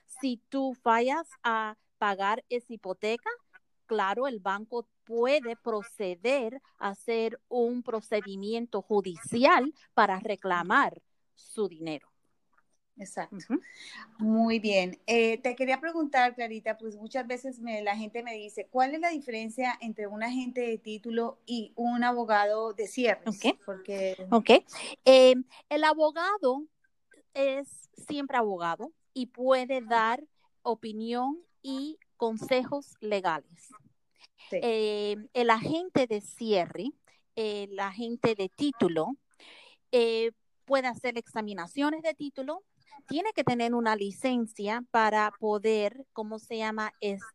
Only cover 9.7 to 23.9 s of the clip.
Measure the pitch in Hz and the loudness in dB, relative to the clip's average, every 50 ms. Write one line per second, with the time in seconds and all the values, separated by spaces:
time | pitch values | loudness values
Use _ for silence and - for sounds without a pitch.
9.7 | - _ - _ _ - 214 196 190 185 196 220 202 - - 190 180 175 170 180 | -4 _ -18 _ _ 4 4 4 2 -2 -4 -6 -6 -4 -2 -2 0 0 2 4
10.7 | 220 269 277 180 165 175 - _ _ _ _ _ _ _ - - - 226 208 185 | 4 4 4 2 0 -6 -14 _ _ _ _ _ _ _ -20 -12 -6 -4 -4 -4
11.7 | 170 156 160 160 156 135 - _ _ _ _ _ _ _ _ _ _ _ _ _ | -4 -8 -6 -6 -6 -8 -10 _ _ _ _ _ _ _ _ _ _ _ _ _
12.7 | _ _ _ _ _ - 202 - - - 170 - 214 190 - - 226 349 - - | _ _ _ _ _ -18 -18 -12 -10 -10 -10 -10 -12 -14 -6 -4 -4 -4 -4 -8
13.7 | - - - - - 220 - - _ - 220 220 220 226 226 226 226 226 202 214 | -16 -20 -20 -18 -18 -18 -20 -20 _ -4 0 2 2 2 2 2 2 0 0 2
14.7 | 202 190 180 180 175 - _ - 233 233 226 226 226 226 - 254 240 254 262 254 | 2 2 2 0 -4 -8 _ 0 2 4 4 2 2 0 -2 -4 -4 -2 0 0
15.7 | 262 262 302 330 330 330 311 285 - 262 247 247 240 247 240 226 220 220 214 226 | 0 -2 -2 -4 -4 -2 -2 0 2 4 4 2 2 -2 -6 -8 -8 -6 -6 -6
16.7 | 214 214 220 226 208 208 220 220 - 262 254 233 247 247 254 269 254 233 226 233 | -6 -6 -8 -12 -12 -12 -14 -8 -8 -8 -6 -6 -8 -8 -8 -10 -12 -10 -10 -8
17.7 | 220 214 208 202 202 214 220 214 214 240 233 247 226 214 208 208 - - 190 - | -8 -4 -4 -4 -4 -4 -6 -8 -8 -10 -10 -10 -10 -12 -12 -12 -10 -12 -12 -4
18.7 | - 254 262 269 285 311 330 339 339 294 262 - 226 220 226 226 220 - 254 247 | 0 0 0 0 0 -2 -2 -2 -4 -4 -6 -6 -6 -6 -6 -6 -4 -4 -2 -2
19.7 | 240 - 240 226 214 - 208 202 202 214 220 240 254 262 254 247 247 247 240 233 | -4 -4 -8 -10 -8 -8 -8 -8 -6 -6 -6 -4 -4 -4 -4 -4 -4 -4 -4 -4
20.7 | 226 220 - 214 214 214 208 233 226 233 233 233 - - _ - 240 233 214 - | -4 -6 -6 -10 -10 -10 -8 -4 -2 -2 -2 -4 -6 -10 _ -8 -6 -6 -6 -8
21.7 | - - 240 240 240 240 240 247 247 240 233 214 214 208 208 208 214 220 226 226 | -6 -4 -2 0 0 2 2 2 0 0 0 2 2 4 4 2 2 0 -2 -4
22.7 | 208 - 214 196 - - 247 226 196 - - 226 202 202 - 254 339 - _ - | -4 -6 -6 -6 -2 0 2 2 2 0 -2 -6 -6 0 0 0 0 0 _ -12
23.7 | 196 190 190 - | -12 -12 -10 -8